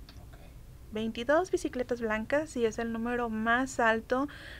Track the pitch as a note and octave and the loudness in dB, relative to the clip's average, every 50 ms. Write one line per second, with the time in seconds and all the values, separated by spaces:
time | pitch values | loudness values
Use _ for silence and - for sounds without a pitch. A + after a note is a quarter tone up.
0 | - - - - - - - - - - - - - - - - - - - G#3+ | -16 -16 -16 -16 -16 -16 -16 -16 -18 -18 -16 -16 -16 -16 -16 -16 -14 -8 -6 -4
1 | A3+ A3+ A3+ A#3 A#3+ C#4+ D4 E4 F#4 - - F4 - D4+ - B3+ B3 - B3+ A#3+ | -2 -2 -2 -2 2 4 6 4 6 4 0 0 0 -2 -2 -2 -2 -2 -2 -2
2 | A#3 G#3+ G#3+ A3 A3 - C#4 D4 D#4+ D#4 - B3+ A#3 A3 G#3+ - A#3 A#3 A3+ A3+ | 0 0 0 -2 0 2 2 2 2 0 0 2 2 2 2 0 -2 -2 -2 -2
3 | A3+ A#3+ B3 A#3+ A#3+ A#3 A3 A3 A3 A#3 A#3 B3 C4 C4 - - A#3+ A3+ A3 A3+ | -2 0 0 0 0 -2 -2 0 2 4 4 4 4 0 2 4 4 4 4 4
4 | - - B3 B3+ C#4+ - - - - - - - | 2 0 2 2 2 0 -4 -10 -14 -14 -14 -14